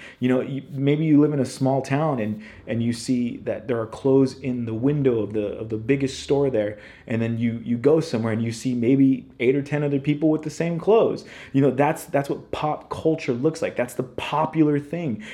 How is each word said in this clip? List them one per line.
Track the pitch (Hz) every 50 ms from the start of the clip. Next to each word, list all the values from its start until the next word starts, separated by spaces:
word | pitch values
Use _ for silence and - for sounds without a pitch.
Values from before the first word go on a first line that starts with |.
| - - - -
You | 123 127
know, | 127 127
you, | 113 - 143 135 - -
maybe | 143 135 139 139 147 151 160
you | 160 151 143
live | 147 151 147
in | 139
a | 123
small | 117 - - 135 131 135 135
town | - - 135 143 160 156 139 123
and, | 107 107 107 107 - - - - - -
and | 110 117 117
you | 117
see | 117 117 - - 131 123 120 120 - - -
that | - 104 - - -
there | 123 117
are | 110 110
clothes | - - - 135 135 135 135 131 131 -
in | - 135 123 123 117
the | 113 110
window | 110 120 139 151 147 135 131 120 113
of | 104 101 107
the, | 107 104 104 - -
of | 110 110
the | 113 110
biggest | 110 113 139 139 139 131 - -
store | - - 143 139 143 135
there. | 123 107 104 104 107 - - - - - - -
And | 120 113
then | 117 117 117 113
you, | 120 117 113 117 -
you | - 120 120
go | 117 135 156 165
somewhere | 156 - - 113 113 113 110
and | 113 117
you | 117
see | 113 - - 131 123
maybe | 123 117 113 135 135 135 135 131 120 - - - -
eight | 120 123 135
or | 143
ten | 139 - 147 147 147
other | 143 143 135
people | 135 147 147 147 160 156
with | 156 151
the | 151 151
same | - - 160 170 170 160
clothes. | 165 185 214 226 175 110 - - - - - - - - -
You | 139
know, | 139 139
that's, | 120 123 143 151 165 - -
that's | - - 143 143 -
what | 156 - - -
pop | - - - 151 147 - - -
culture | - - - 160 160 147 - - 123
looks | 120 135 160 160 -
like. | - - -
That's | - 123 123 -
the | - 131
popular | - - - - - - 147 156 156 160 160 156 151 147 143
thing. | 143 - - 170 175 147 107 107 - -